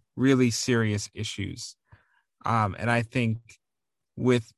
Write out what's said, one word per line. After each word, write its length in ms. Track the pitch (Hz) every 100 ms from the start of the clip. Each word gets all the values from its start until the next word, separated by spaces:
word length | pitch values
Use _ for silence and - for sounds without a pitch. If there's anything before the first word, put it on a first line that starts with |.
| - -
really 340 | 127 135 123
serious 600 | 110 - 117 110 104 -
issues. 600 | - 107 - 92 123 - - _ - _ _ _ _ -
Um, 300 | 113 104 -
and 100 | 110
I 120 | 117
think 360 | 113 131 117 113 - - _ _ _ _ _ -
with 360 | 123 123 -